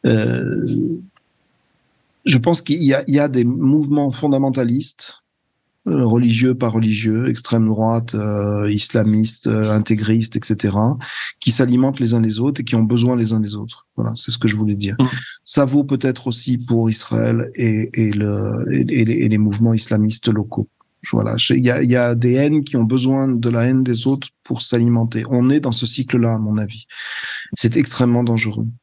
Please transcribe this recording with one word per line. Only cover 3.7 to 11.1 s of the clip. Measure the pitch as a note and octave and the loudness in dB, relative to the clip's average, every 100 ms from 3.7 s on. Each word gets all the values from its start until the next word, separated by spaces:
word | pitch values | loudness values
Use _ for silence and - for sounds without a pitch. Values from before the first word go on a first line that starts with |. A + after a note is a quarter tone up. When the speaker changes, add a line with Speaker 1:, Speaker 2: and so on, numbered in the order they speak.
| D3+ C#3+ D3 C#3+ | 2 2 0 -2
Speaker 1:
fondamentalistes, | - D3 C3+ C#3 C3 A#2+ B2+ D#3 - - - _ _ _ _ _ _ - | -2 0 0 0 0 0 -2 -4 -10 -16 -16 _ _ _ _ _ _ -4
euh, | D3+ | 0
religieux, | A#2+ A#2 A#2+ A2+ B2+ | 2 2 2 2 0
pas | B2+ B2 | 0 0
religieux, | A2+ A2+ G#2+ A2 A2 C3 | 0 0 0 0 0 -2
extrême | A#2 - A#2 A2 | -4 -2 0 2
droite, | G#2+ A2 A#2 A#2 | 2 0 0 -2
euh, | G#2+ G#2 G#2 G2+ G#2 G#2 | -4 -2 -2 -2 -2 0
islamiste, | G#2 - A#2+ G#2+ G#2+ A2 - A2+ | 0 0 0 2 2 0 -2 -2
euh, | A2 G#2+ | 0 2
intégriste, | G#2+ G#2+ A2 G#2+ A2+ A2+ A2+ | 0 2 0 2 0 0 -6
et | |
cetera, | - A2 G#2+ G2 A2+ B2+ - | -4 -2 0 2 0 0 -8